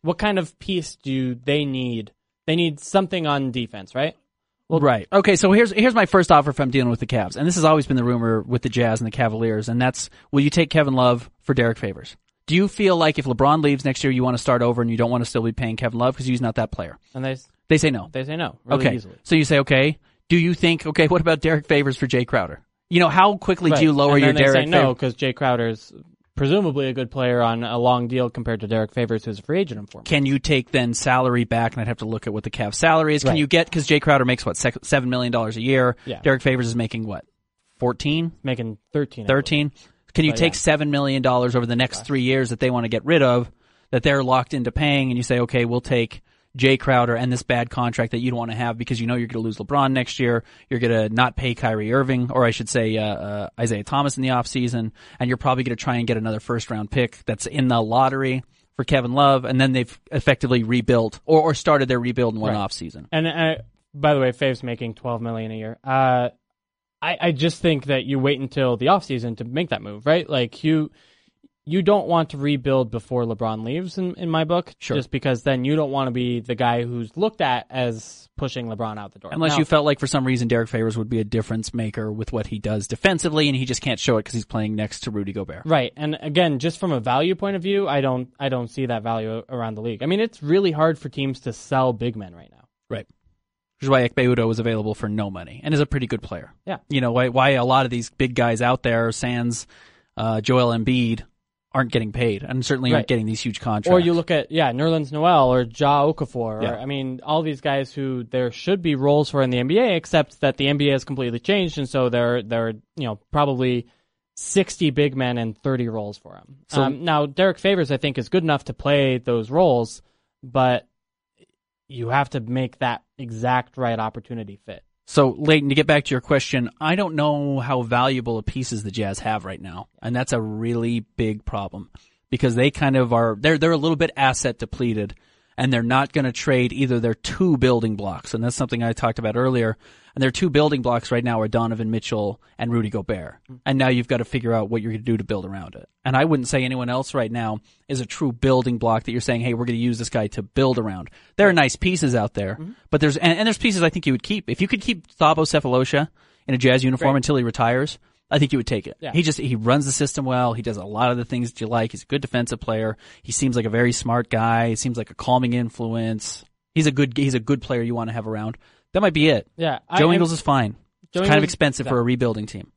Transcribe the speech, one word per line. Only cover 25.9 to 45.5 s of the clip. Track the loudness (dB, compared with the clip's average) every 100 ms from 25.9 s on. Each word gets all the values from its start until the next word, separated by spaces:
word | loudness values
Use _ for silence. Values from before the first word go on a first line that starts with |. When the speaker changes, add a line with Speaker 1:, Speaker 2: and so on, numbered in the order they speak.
| -20 -20 _ _ -4
Speaker 1:
presumably | 2 2 2 0 -2
a |
good | -4 -6
player | -2 0 2
on | 2 0
a | -4 0
long | 2 2 0
deal | -2 -2
compared | -4 -4 -4
to | -2
Derek | -2 -2
Favors, | -2 -2 -2
who's | -4 -10
a |
free | -4 -2
agent | -2 -6
in | -12
four | -16
months. | -2
Speaker 2:
Can | 0 2
you | 0
take | 2 0 0
then | 0 0
salary | 0 2 2 2 2 0
back? | 0 -2
And | -2
I'd | -6
have | -6
to | -6
look | -6 -6
at |
what | -6
the | -8
Cavs | -6 -6 0
salary | 2 4 4 2
is. |
Can | 2
Speaker 1:
Right. | 2
Speaker 2:
you | 2
get, | 2 2
'cause | -2 2
Jay | 2
Crowder | 4 4 4
makes | 0 -2
what, | -2
sec-, | -4 -4
seven | -2 0 0
million | -2 0
dollars | 0 -2 -4
a |
year? | 0 2 2 0 -8
Speaker 1:
Yeah. | -2
Speaker 2:
Derek | 0 2
Favors | 2 0 0
is | -2
making | -4 -4 -6
what, | -8 -12 _ _ _ _ _
fourteen? | -2 0 -2 0 -2 -6
Speaker 1:
Making | -6 -4 -6 -10 _
thirteen, | -4 -4 -6
I | 0
believe. | 0
Speaker 2:
Thirteen? | 2 -2 -2 -6 -20 _ _
Can | 0 2
you |
Speaker 1:
But | 4
Speaker 2:
take | 0
Speaker 1:
yeah. | 2
Speaker 2:
seven | 0 2 2
million | 0 0 0
dollars | 2 2 2 0
over | 0
the | 0
next | 0 -2
Speaker 1:
Right. | -6
Speaker 2:
three | -2
years | 0 0 0
that | -2
they | 0
wanna | 0 -2
get | -2
rid | 2 4
of, | 6 4 0 -12 _ _ _
that | 0
they're | 2 2
locked | 2 2 2
into | -4 -4
paying, | -2 0 2 0
and | -2
you |
say, | 0 0
"Okay, | 0